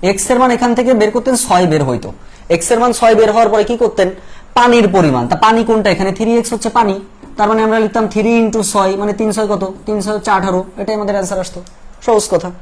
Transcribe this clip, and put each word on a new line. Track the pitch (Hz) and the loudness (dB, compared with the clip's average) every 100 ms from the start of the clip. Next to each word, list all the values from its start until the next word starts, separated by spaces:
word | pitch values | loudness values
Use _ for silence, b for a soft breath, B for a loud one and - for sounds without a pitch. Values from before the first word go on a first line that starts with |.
| 277 | 0
এক্স | 294 - | -2 0
এর | 247 | 2
মান | 254 240 | 2 2
এখান | 247 240 | 0 0
থেকে | 247 247 | 2 2
বের | 208 | 2
করতেন, | 240 226 247 | 0 0 -2
ছয় | - 180 180 | 2 2 2
বের | 156 135 | 2 0
হইতো। | 120 95 - B B B | -4 -8 -16 B B B
এক্স | 170 - | -2 0
এর | 233 | 0
মান | 247 233 | 2 2
ছয় | 226 214 | 2 4
বের | 214 | 4
হওয়ার | 214 226 | 4 2
পরে | 214 208 | 2 0
কি | 240 | 0
করতেন? | 233 - 185 185 B B B - | -2 0 -2 -2 B B B 2
পানির | 240 240 202 185 | 4 4 4 4
পরিমাণ, | 165 127 123 | 2 2 0
তা | 165 | 2
পানি | 220 226 226 | 2 2 2
কোনটা? | 220 208 | 0 2
এখানে | 170 190 190 | 0 -2 -2
থ্রি | 226 233 | 0 0
এক্স | 226 | 0
হচ্ছে | 226 226 226 | -4 -2 0
পানি, | 214 196 196 - - - | 0 -2 -8 -20 -20 -4
তার | 208 | 0
মানে | 220 220 | 2 0
আমরা | 226 | 0
লিখতাম | 214 226 220 | 0 -2 -2
থ্রি | 214 214 233 | 0 2 2
ইনটু | 226 220 196 | 2 0 -2
ছয়, | 208 190 196 | 0 0 0
মানে | 208 208 | -4 -2
তিন | 220 208 | -2 -2
ছয় | 214 | -2
কত? | 202 190 190 - | -2 -4 -8 -6
তিন | 214 | -4
ছয় | 202 214 | -4 -6
হচ্ছে | 233 196 | -2 -2
আঠারো, | 190 185 196 - | 0 -2 -4 -10
এটাই | 202 214 | -6 -4
আমাদের | 202 202 | -4 -4
অ্যান্সার | 185 190 | -4 -6
আসতো। | 180 - 180 - - - - | -8 -12 -18 -20 -20 -10 0
সহজ | 220 202 | 0 0
কথা। | 180 175 180 | -2 -4 -12